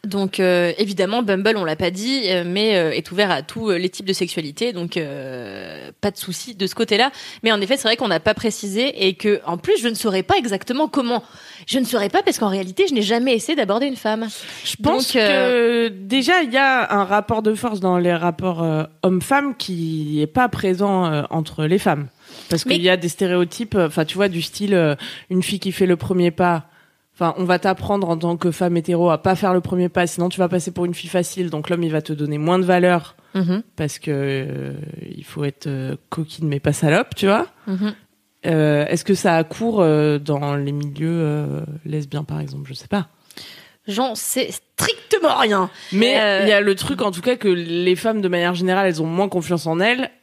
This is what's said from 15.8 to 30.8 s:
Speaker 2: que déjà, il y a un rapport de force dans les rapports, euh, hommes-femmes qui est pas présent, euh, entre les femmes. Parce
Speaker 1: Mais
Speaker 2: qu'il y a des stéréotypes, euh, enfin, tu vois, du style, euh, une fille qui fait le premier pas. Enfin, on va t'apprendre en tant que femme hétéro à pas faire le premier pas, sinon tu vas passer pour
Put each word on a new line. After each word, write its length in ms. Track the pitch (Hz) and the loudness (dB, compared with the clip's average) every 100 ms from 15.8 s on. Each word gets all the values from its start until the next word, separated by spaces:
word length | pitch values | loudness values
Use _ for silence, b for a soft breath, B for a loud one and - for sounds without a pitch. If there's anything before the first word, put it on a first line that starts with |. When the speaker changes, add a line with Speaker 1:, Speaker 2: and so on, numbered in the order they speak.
| 233 | 0
Speaker 2:
que 60 | |
déjà, 480 | 190 196 262 254 359 | -4 0 0 4 2
il 100 | 285 | 4
y 60 | 262 | 2
a 340 | 269 254 220 | 4 2 2
un 100 | 202 | 0
rapport 360 | 190 208 208 220 | 2 2 2 0
de 140 | 214 | 0
force 260 | 214 240 208 | 0 -2 0
dans 160 | 185 180 | 2 2
les 160 | 175 | 2
rapports, 480 | 170 175 165 185 165 | 2 0 0 -4 -2
euh, 200 | 165 156 156 _ | 0 0 -4 _
hommes-femmes 520 | 185 185 - 277 285 - | 0 0 2 2 2 -6
qui 640 | - 180 165 160 151 151 | -6 -4 -4 -4 -2 0
est 60 | 151 | 0
pas 240 | 254 247 | 2 0
présent, 560 | - 196 185 202 190 175 | 0 0 2 2 2 2
euh, 120 | 151 - | 0 -2
entre 340 | 165 151 - | -4 -4 -4
les 140 | 156 190 | 0 2
femmes. 300 | 208 147 139 B B B B | 2 0 -4 B B B B
Parce 160 | 170 254 | -2 0
Speaker 1:
Mais 80 | |
Speaker 2:
qu'il 80 | 269 | 2
y 80 | 180 | 4
a 80 | 180 | 4
des 100 | 170 | 0
stéréotypes, 680 | - 190 180 175 - 233 | -2 0 2 0 -2 -2
euh, 120 | 208 165 | 2 2
enfin, 180 | 170 | 0
tu 120 | 156 185 | -2 0
vois, 120 | 202 | 0
du 140 | 170 | 0
style, 320 | 156 - 202 | -6 -4 0
euh, 220 | 190 156 143 B B B | 4 2 0 B B B
une 120 | 185 | -2
fille 180 | - 196 | 0 -4
qui 120 | 196 | -4
fait 140 | 175 185 | 0 2
le 100 | 170 | 2
premier 340 | - 180 175 | 2 2 2
pas. 360 | 165 180 170 - b b b b _ | 4 2 2 -4 b b b b _
Enfin, 140 | 170 165 | -2 0
on 60 | |
va 160 | 180 180 | 0 2
t'apprendre 500 | 196 185 - 202 180 | 2 0 0 0 0
en 80 | 165 | 0
tant 200 | 170 170 | 0 0
que 160 | 180 | -2
femme 240 | 160 180 170 | 0 0 0
hétéro 340 | 160 170 175 | 0 2 4
à 80 | 156 | 4
pas 160 | 190 | 2
faire 180 | 185 196 | 2 2
le 80 | 180 | 2
premier 280 | 175 180 180 | 0 0 0
pas, 180 | 185 175 | 0 0
sinon 220 | 180 180 | 0 -2
tu 100 | 185 | 0
vas 80 | 180 | 0
passer 220 | 180 185 | 0 -2
pour 140 | 175 | -4